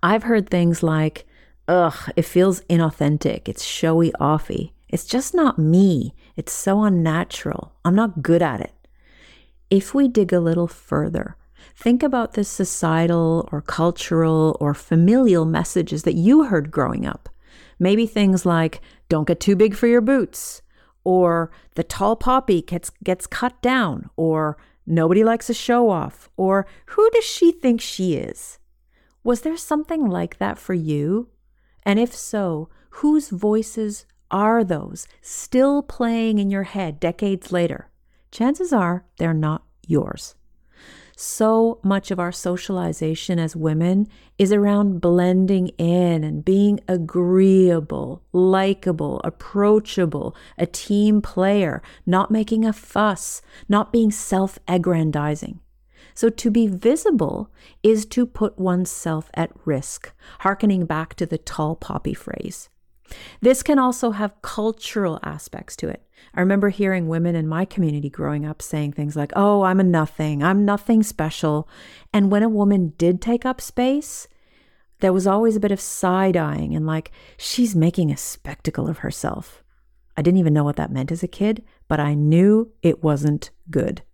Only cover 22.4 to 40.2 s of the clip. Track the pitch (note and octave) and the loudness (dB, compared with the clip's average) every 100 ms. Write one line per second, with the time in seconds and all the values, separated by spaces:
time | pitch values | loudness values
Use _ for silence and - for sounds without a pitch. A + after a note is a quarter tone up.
22.4 | - F3+ - F3 - _ - F#3 - - | 2 0 0 -8 -8 _ -4 -4 -6 -6
23.4 | B3 B3 A#3+ C4 G3 B2 - - E3 D#3 | -6 -2 -2 0 -2 -4 -10 -4 0 0
24.4 | D#3 D3+ _ _ - E3 E3 F#3 A3 A#3 | -2 -4 _ _ -2 0 4 4 4 2
25.4 | - A#3+ - A#3+ A#3+ F3 D3+ - - - | -2 -6 0 2 4 2 -4 -10 -20 -4
26.4 | F#3+ G3 G3 - - - A4 A4+ A4 - | 0 0 -2 -12 -8 2 4 4 0 2
27.4 | E4+ E4 B3+ A#3 - - F#3 D3 - - | 2 4 0 0 -2 -4 -2 -2 -4 -12
28.4 | - - _ _ _ _ _ _ A3+ A#3+ | -18 -20 _ _ _ _ _ _ -2 -2
29.4 | D#4 E4 - D4+ D4+ E4 B3 F3+ F3 - | -2 -8 -4 -4 -2 -4 -2 -2 -6 -6
30.4 | G3+ - - F#3 D#3 D3 D3 G3+ A#3+ _ | -8 -8 -4 -4 -2 -2 -2 -2 -4 _
31.4 | _ _ _ _ - G3+ A#3+ - - G#3+ | _ _ _ _ -2 0 0 -4 -8 -4
32.4 | F#3+ D#3 D#3+ - _ - D4 D4+ C#4+ F3+ | -4 -4 -8 -18 _ -2 2 2 0 -4
33.4 | G#3 G#3+ A3 - G#3+ G#3 _ _ _ F#3+ | 0 0 -2 -6 -6 -8 _ _ _ -2
34.4 | G#3+ A#3 G3+ D#3 - - - _ - - | 2 2 0 -2 -6 -14 -18 _ -16 -16
35.4 | - B3+ C4+ C#4+ C#4+ - A#3 A3+ A3+ G#3+ | -2 2 4 2 -4 -4 -2 0 0 0
36.4 | G3 G3 F#3+ G3+ F3+ D3 E3+ F3 G3+ F#3+ | 0 -2 -4 -6 -6 -4 -4 -2 -4 -4
37.4 | - F3 E3+ - - _ _ _ _ - | -4 -2 -2 -4 -14 _ _ _ _ -2
38.4 | A#3 D4+ F4+ B3+ F3 F3+ _ _ E3 D#3+ | -2 0 0 0 0 -2 _ _ -2 0
39.4 | D3+ D#3 _ _ - D3+ - - | -2 -4 _ _ -2 -2 -2 -8